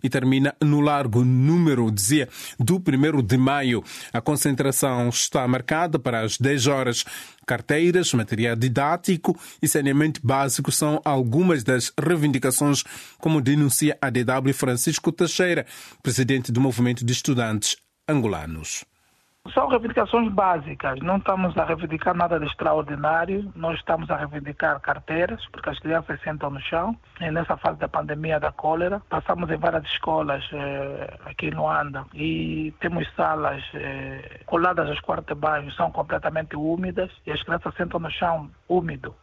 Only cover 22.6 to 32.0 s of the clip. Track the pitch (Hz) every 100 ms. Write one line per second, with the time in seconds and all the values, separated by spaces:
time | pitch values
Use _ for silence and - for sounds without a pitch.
22.6 | 160 156 147 143 151 160 175 196 202 170
23.6 | 165 156 - 165 160 147 147 147 143 147
24.6 | 160 143 - 139 - 160 180 226 - -
25.6 | - 139 151 165 151 143 - 151 147 139
26.6 | - 165 190 226 _ - 165 160 160 156
27.6 | 165 151 147 156 151 151 160 156 147 -
28.6 | 156 165 180 202 - 165 - 180 175 160
29.6 | 170 160 147 - - 156 151 139 - 147
30.6 | 139 139 139 139 - - - 143 156 156
31.6 | 156 156 147 139